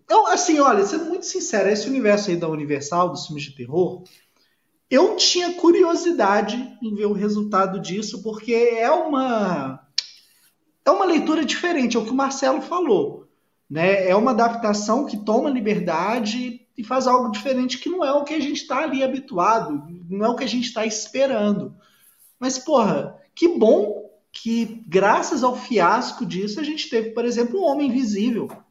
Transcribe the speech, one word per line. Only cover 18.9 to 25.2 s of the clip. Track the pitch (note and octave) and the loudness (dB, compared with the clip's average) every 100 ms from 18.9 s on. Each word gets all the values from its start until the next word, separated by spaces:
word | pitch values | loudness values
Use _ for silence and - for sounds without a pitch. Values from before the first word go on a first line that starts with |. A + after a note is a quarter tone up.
| C4+ | -2
habituado, | C4 C4 - F#3 F#3 A3+ D#3+ D3 D#3 F3 E3+ | -2 -4 -6 0 2 2 0 -8 -10 -16 -10
não | G3 A3 | -2 -2
é | |
o | B3 | -2
que | |
a | B3+ | -4
gente | B3 A#3+ | -4 -4
tá | A3 A3 | -4 -4
esperando. | - - C4 C4+ A3+ G#3 F#3+ C3 - _ _ _ _ _ _ | -6 -8 -2 0 0 0 -2 -4 -14 _ _ _ _ _ _
Mas, | B3+ C4 | -6 -6
porra, | - C#4 G3+ D3 G#2+ - _ | 0 2 2 0 -4 -12 _
que | - E4+ | 0 0
bom | A#3+ G#3+ D#4 G#3 - - _ _ | 4 4 4 2 -6 -12 _ _
que, | - A3+ A#3 A3+ - - | -12 -4 -2 -4 -8 0
graças | F#3 G3 E4 | 2 4 2